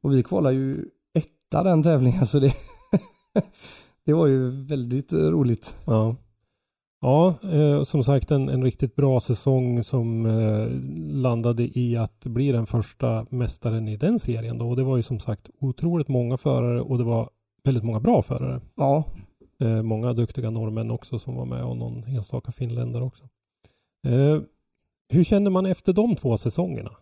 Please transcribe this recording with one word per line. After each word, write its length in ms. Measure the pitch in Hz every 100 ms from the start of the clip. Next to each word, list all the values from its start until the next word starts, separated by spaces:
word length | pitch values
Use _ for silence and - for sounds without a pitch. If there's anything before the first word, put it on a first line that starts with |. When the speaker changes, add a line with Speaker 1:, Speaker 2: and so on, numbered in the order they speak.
Speaker 1:
Och 100 | 143
vi 100 | 135
kvalar 280 | 120 185 147
ju 340 | 131 135 139 - _ _
etta 480 | 165 - _ _ 151
den 200 | 185 165
tävlingen, 440 | 156 151 127 120 123
så 120 | 143
det, 160 | 135 - - - _ - - _ _
<laughs> 800 | 220 - _ - - _ _
det 80 | -
var 140 | 156 156
ju 240 | 135 127 131 135
väldigt, 460 | 143 120 127 143
eh, 60 | 160
roligt. 580 | 156 165 131 113 - -
Speaker 2:
Ja. 320 | - 110 110 120 _ _ _ _ _ _ _ _
Ja, 340 | 131 143 180 170 196
eh, 300 | 156 151 143
som 220 | 143 151
sagt 260 | 120 139 -
en, 180 | 143 135
en 160 | 131
riktigt 320 | 127 - 127 -
bra 240 | 139 127
säsong 640 | - 117 - 131 123 120
som, 420 | 110 131 117 113 113
eh, 420 | 113 110 107 113 131 131 156 156 143
landade 600 | 127 117 117 117 120 -
i 180 | 123 117
att 300 | 113 _ -
bli 260 | 117 139
den 140 | 117 113
första 600 | 120 107 - 120 110 113
mästaren 580 | 127 117 - 120 113 110
i 80 | 107
den 220 | 151 233
serien 400 | - 113 113 117
då. 100 | 117
Och 80 | 123
det 60 |
var 120 | 131 127
ju 60 |
som 180 | 113 117
sagt 300 | - 104 - -
otroligt 480 | 135 123 170 170 143
många 280 | 127 120 127
förare 440 | 143 127 120 120
och 180 | - 123
det 60 |
var 260 | 117 117 113 _ _ _
väldigt 200 | - 127
många 160 | 110 110
bra 220 | 147 240
förare. 380 | - 127 131 127 - -
Speaker 1:
Ja. 280 | 139 143 156 - - _ _ _
Speaker 2:
Eh, 220 | 113 110
många 300 | 113 110 120
duktiga 380 | 117 117 - 117
norrmän 400 | 113 110 110 113
också 280 | 117 - 117
som 180 | - 127
var 80 |
med 200 | 123 123
och 120 | 123 120
någon 280 | 120 120
enstaka 480 | 113 131 101 123 -
finländare 520 | - 123 120 120 120
också. 200 | 127 - 131 _ _ _ _ _ _ _ 135
Eh, 340 | 123 139 156 - _ _ _ _ _ _
hur 160 | 170
känner 260 | 170 202 202
man 160 | 185 190
efter 260 | 185 -
de 240 | 185 233 175
två 200 | 131 113
säsongerna? 540 | 123 131 180 135 101 -